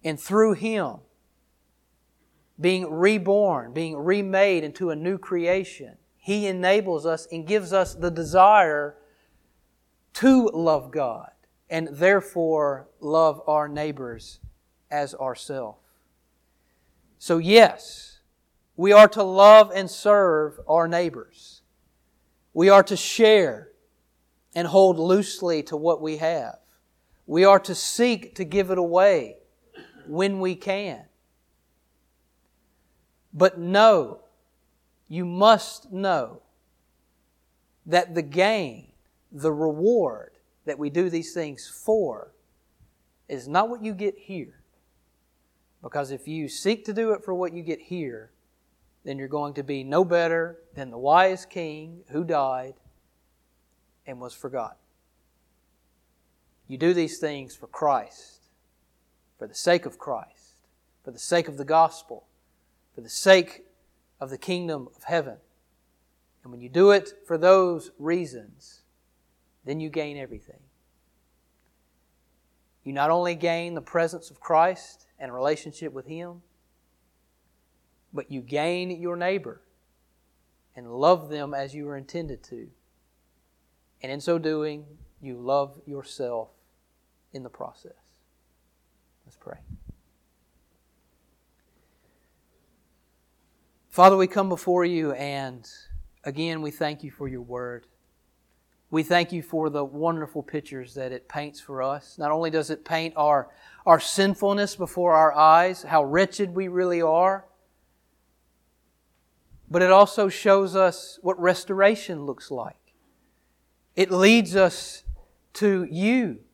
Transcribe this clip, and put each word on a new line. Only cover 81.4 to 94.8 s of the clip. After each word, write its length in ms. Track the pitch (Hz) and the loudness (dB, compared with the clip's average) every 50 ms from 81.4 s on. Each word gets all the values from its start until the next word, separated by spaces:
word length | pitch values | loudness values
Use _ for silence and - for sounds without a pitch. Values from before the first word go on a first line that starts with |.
| 143 143 147 | -10 -10 -10
as 200 | 139 139 139 135 | -10 -10 -10 -12
you 100 | 151 147 | -14 -14
were 120 | 143 143 | -12 -14
intended 460 | 139 135 - - 170 165 147 131 113 - | -14 -16 -14 -12 -12 -12 -12 -14 -16 -18
to. 240 | - 127 117 113 117 123 _ _ _ _ _ _ _ _ _ _ _ _ _ _ _ _ _ _ _ _ _ _ _ _ _ - | -20 -18 -18 -18 -20 _ _ _ _ _ _ _ _ _ _ _ _ _ _ _ _ _ _ _ _ _ _ _ _ _ _ -14
And 100 | 131 135 | -12 -12
in 80 | 147 | -10
so 180 | 143 - 170 170 | -4 -4 -4 -2
doing, 460 | 160 160 156 151 151 156 147 147 151 147 151 _ - _ _ _ | -2 -4 -4 -4 -6 -8 -10 -12 -18 -20 -20 _ -20 _ _ _
you 160 | - 135 123 | -16 -16 -16
love 440 | 120 123 123 135 143 143 139 135 143 _ | -12 -6 -2 -2 -2 -2 -4 -10 -20 _
yourself 640 | - 143 139 135 - - - 135 120 120 113 113 _ _ _ _ _ _ _ _ _ _ _ _ _ _ _ _ _ _ | -16 -16 -16 -16 -18 -14 -12 -10 -8 -8 -10 -10 _ _ _ _ _ _ _ _ _ _ _ _ _ _ _ _ _ _
in 100 | 139 127 | -20 -20
the 60 | 120 | -20
process. 440 | _ - - - - _ _ - - _ _ _ _ _ _ _ _ _ _ _ _ _ _ _ _ _ _ _ _ _ _ _ _ _ _ | _ -16 -16 -16 -16 _ _ -20 -20 _ _ _ _ _ _ _ _ _ _ _ _ _ _ _ _ _ _ _ _ _ _ _ _ _ _
Let's 140 | _ _ _ | _ _ _
pray. 200 | _ - - - - - - - - - - _ _ _ _ _ _ _ _ _ _ _ _ _ _ _ _ _ _ _ _ _ _ _ _ _ _ _ _ _ _ _ _ _ _ _ _ _ _ _ _ _ _ _ _ _ _ _ _ _ _ _ _ _ _ _ _ _ _ _ _ _ _ _ _ _ _ _ _ _ _ _ _ _ _ _ _ _ _ _ | _ -20 -20 -20 -20 -20 -20 -20 -20 -20 -20 _ _ _ _ _ _ _ _ _ _ _ _ _ _ _ _ _ _ _ _ _ _ _ _ _ _ _ _ _ _ _ _ _ _ _ _ _ _ _ _ _ _ _ _ _ _ _ _ _ _ _ _ _ _ _ _ _ _ _ _ _ _ _ _ _ _ _ _ _ _ _ _ _ _ _ _ _ _ _
Father, 280 | - - 180 190 196 | 2 6 8 8 8
we 100 | 190 190 | 6 0
come 240 | 185 190 208 196 190 | 0 0 -4 -4 -4
before 340 | 180 165 - - 180 180 | -4 -6 -4 -2 -2 0